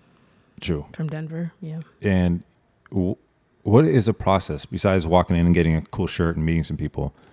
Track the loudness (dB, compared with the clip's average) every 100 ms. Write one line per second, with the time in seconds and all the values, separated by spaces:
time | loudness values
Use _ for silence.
0 | _ _ _ _ _ -12 -6 -6 -8 -10
1 | -8 -8 -10 -8 -10 -10 -14 -14 -16 _
2 | -2 2 2 0 -6 _ _ _ -8 -4
3 | -2 -4 _ _ _ _ 2 4 6 4
4 | 2 0 0 0 0 -10 -10 -2 0 2
5 | 4 2 4 2 4 4 4 0 -2 -6
6 | -4 -2 -2 -2 -2 -2 -2 -6 -8 -6
7 | -8 -10 _